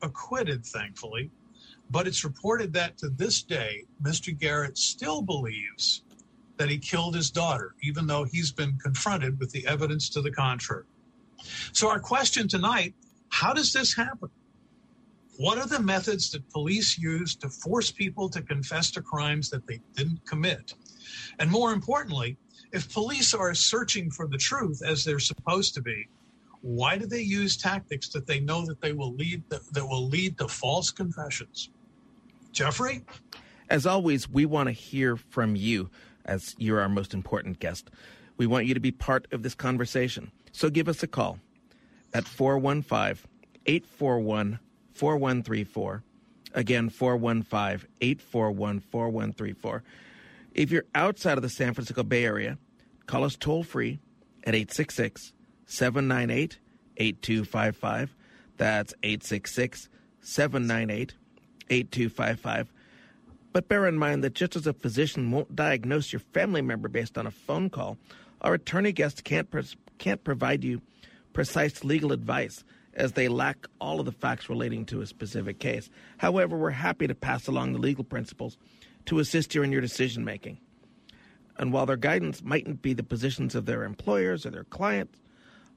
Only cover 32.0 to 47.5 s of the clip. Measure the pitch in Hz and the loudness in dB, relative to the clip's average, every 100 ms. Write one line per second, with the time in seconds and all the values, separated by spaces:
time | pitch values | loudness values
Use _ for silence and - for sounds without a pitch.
32 | - - - - - - 151 147 254 254 | -20 -20 -20 -20 -6 0 0 2 -2 -4
33 | - - - - - - - 156 175 190 | -8 -20 -20 -20 -20 -10 0 2 4 4
34 | 170 135 - 139 151 151 127 117 - 135 | 4 2 2 4 4 4 2 -2 -4 0
35 | 131 117 - 131 110 101 107 107 92 - | 2 0 -4 0 2 2 2 0 -2 -10
36 | - - - 95 - - 110 107 98 101 | -20 -14 -4 -4 -4 -4 2 2 4 0
37 | 98 95 - 104 95 87 85 87 - - | -2 -6 -4 -4 -4 -6 -6 -6 -12 -20
38 | - - - - 117 127 120 131 127 127 | -20 -20 -10 0 2 2 2 0 0 -2
39 | - 131 - 127 123 - 127 127 120 131 | 0 0 0 -6 -6 -4 0 0 0 0
40 | 123 - - - - - 156 151 160 156 | 0 -4 -12 -18 -16 0 2 4 2 0
41 | - - 95 92 - _ _ _ - - | -2 0 -2 -2 -14 _ _ _ -20 -20
42 | - 120 - - 135 135 139 147 - 110 | -6 -4 -2 2 4 4 4 2 2 0
43 | 101 92 - _ - - - 165 - - | 0 -2 -10 _ -20 -6 2 2 0 -2
44 | 139 120 107 107 101 117 - _ _ - | 2 2 2 2 0 -2 -10 _ _ 0
45 | 143 147 135 123 113 110 98 107 98 104 | 2 4 2 2 0 -2 -2 -4 -4 -6
46 | - - _ - - - 113 120 113 - | -10 -20 _ -20 -6 -2 2 2 2 2
47 | 127 123 117 113 110 | 2 2 2 0 0